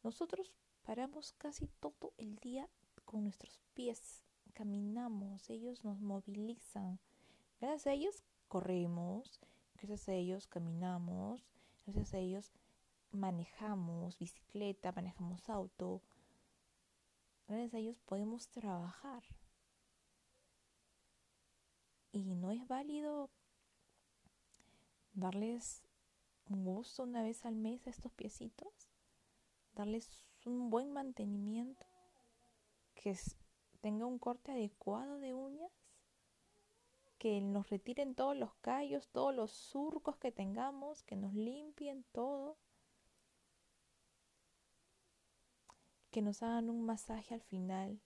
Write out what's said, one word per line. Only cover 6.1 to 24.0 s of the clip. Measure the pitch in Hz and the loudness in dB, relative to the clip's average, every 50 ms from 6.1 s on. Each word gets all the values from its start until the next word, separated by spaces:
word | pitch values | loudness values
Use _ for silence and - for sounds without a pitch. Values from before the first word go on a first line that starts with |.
| 196 196 190 - 202 208 208 220 233 233 - - - 202 196 185 180 190 _ _ - - - - - - - _ _ _ | 0 0 -2 -4 -4 -2 -2 -2 -2 -6 -8 -10 -6 -4 -2 -2 -2 -4 _ _ -20 -20 -20 -20 -20 -20 -20 _ _ _
Gracias | - 262 302 302 - 285 | 0 0 0 4 6 4
a | 277 | 4
ellos | 285 294 392 403 - - _ _ _ _ _ | 6 4 2 0 0 -12 _ _ _ _ _
corremos, | - 185 185 - 185 180 175 170 170 175 170 175 190 214 262 - - - - - - - _ _ _ | 0 0 4 4 4 4 4 4 2 2 2 0 0 -2 -4 -6 -14 -20 -20 -20 -20 -20 _ _ _
gracias | - - 202 208 196 - - | -12 -6 -4 -4 -4 0 2
a | 190 | 2
ellos | 185 180 180 185 196 - | 2 4 2 0 -2 -4
caminamos, | - - 180 170 165 165 165 180 180 180 175 175 175 180 180 190 202 226 254 - - _ - - - - - - - | -4 -4 -2 0 0 0 2 2 2 2 2 0 0 0 0 0 -2 -2 -4 -8 -16 _ -20 -20 -20 -20 -14 -10 2
gracias | 196 208 202 - - | 4 4 4 4 2
a | 190 | 0
ellos | 185 185 185 202 202 - - - _ - - _ _ _ _ _ _ _ | 2 2 0 -2 -4 -8 -16 -20 _ -20 -20 _ _ _ _ _ _ _
manejamos | - 202 196 190 180 170 170 - - - 220 214 208 190 180 170 170 170 175 180 180 - | 0 2 2 4 4 2 0 -4 -6 -6 -2 -2 0 0 0 0 0 -2 -2 -4 -4 -4
bicicleta, | 175 170 - - - _ - 202 208 202 190 - - 180 | -6 -6 -6 -14 -20 _ -6 -2 0 0 -2 0 -2 -2
manejamos | 180 - 185 185 175 - 180 170 180 175 - - | 0 0 -2 -4 -4 -4 -2 -2 -2 -4 -4 -2
auto. | 220 202 185 185 - _ 180 180 185 185 - - - - - - - - - _ _ _ _ _ _ _ _ _ _ _ _ _ _ _ _ _ _ _ _ - | -2 0 0 -2 -2 _ -2 -2 -2 -4 -6 -12 -20 -20 -20 -20 -20 -20 -20 _ _ _ _ _ _ _ _ _ _ _ _ _ _ _ _ _ _ _ _ -4
Gracias | 208 220 240 233 233 | -2 -2 -2 -2 -2
a | 226 | -2
ellos | 220 220 233 - - | -2 -2 -4 -6 -4
podemos | - 190 196 208 214 226 240 - - | -2 0 0 2 0 -2 -4 -8 -10
trabajar. | - 247 214 202 185 175 170 175 180 - - 277 269 240 - - - - - - _ _ _ _ _ _ _ _ _ _ _ _ _ _ _ _ _ _ _ _ _ _ _ _ _ _ _ _ _ _ _ _ _ _ _ _ _ _ _ _ _ _ _ _ _ _ _ _ _ _ _ _ | -10 -6 -4 -2 -2 -2 -2 -4 -6 -8 -10 -10 -10 -10 -10 -14 -16 -16 -16 -20 _ _ _ _ _ _ _ _ _ _ _ _ _ _ _ _ _ _ _ _ _ _ _ _ _ _ _ _ _ _ _ _ _ _ _ _ _ _ _ _ _ _ _ _ _ _ _ _ _ _ _ _
¿Y | - 208 196 190 185 | -2 0 0 2 2
no | 180 180 185 | 2 2 2
es | 208 240 254 247 | 0 0 0 0
válido | 262 262 277 294 294 294 302 302 294 294 277 - - _ _ _ _ _ _ _ _ _ _ _ _ _ | -2 -2 0 0 0 2 2 2 2 0 -2 -4 -6 _ _ _ _ _ _ _ _ _ _ _ _ _